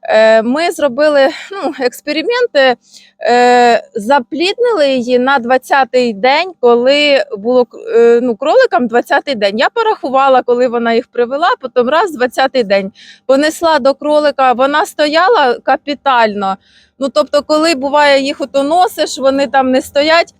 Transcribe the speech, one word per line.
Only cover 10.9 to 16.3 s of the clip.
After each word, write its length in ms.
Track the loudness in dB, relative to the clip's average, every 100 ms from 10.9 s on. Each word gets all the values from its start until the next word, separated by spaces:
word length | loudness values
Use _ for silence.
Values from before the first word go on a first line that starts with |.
їх 140 | -2 -4
привела, 400 | -6 -4 -2 -2 -2
потім 280 | -4 -2 0
раз, 240 | 0 -2
двадцятий 520 | -2 -6 -2 -2 0
день. 280 | 0 -2 -2 _ -20 -20 -2
Понесла 520 | 0 0 -2 0 0
до 160 | 0
кролика, 580 | -2 0 0 0 0 0
вона 340 | 2 0 0 -4
стояла 680 | -2 0 2 2 2 2
капітально. 1000 | -2 -2 -4 -4 -6 -2 2 0